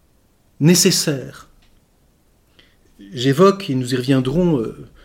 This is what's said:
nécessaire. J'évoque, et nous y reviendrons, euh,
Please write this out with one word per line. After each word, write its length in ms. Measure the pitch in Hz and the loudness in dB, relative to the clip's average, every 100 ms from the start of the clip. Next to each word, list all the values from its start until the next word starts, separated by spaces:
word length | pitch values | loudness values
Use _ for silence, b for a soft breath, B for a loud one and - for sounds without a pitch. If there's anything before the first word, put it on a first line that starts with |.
| _ _ _ _ _ _ | _ _ _ _ _ _
nécessaire. 880 | 147 165 190 - - 139 113 - - _ _ _ _ _ _ _ _ _ _ b b b _ _ 196 | 2 4 2 0 -4 -6 -10 -20 -20 _ _ _ _ _ _ _ _ _ _ b b b _ _ -16
J'évoque, 580 | 185 127 135 190 196 - | -4 -2 4 2 2 -4
et 40 | |
nous 200 | 131 123 | -6 -2
y 20 | 127 | -4
reviendrons, 640 | 123 135 127 151 175 147 | 0 0 0 0 0 0
euh, 260 | 107 - - b | -4 -10 -20 b